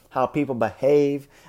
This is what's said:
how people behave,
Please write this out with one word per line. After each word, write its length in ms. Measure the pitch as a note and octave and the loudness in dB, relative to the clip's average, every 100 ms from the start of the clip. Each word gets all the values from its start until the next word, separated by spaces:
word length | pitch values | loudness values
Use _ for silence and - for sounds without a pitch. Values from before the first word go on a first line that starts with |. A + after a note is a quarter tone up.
| _ | _
how 160 | C3+ | -4
people 300 | B2 D3+ C#3 | -2 -2 -4
behave, 760 | A#2+ G#2+ - C3+ D3 C#3+ C#3+ C#3 - | -2 -4 0 2 4 2 -2 -8 -20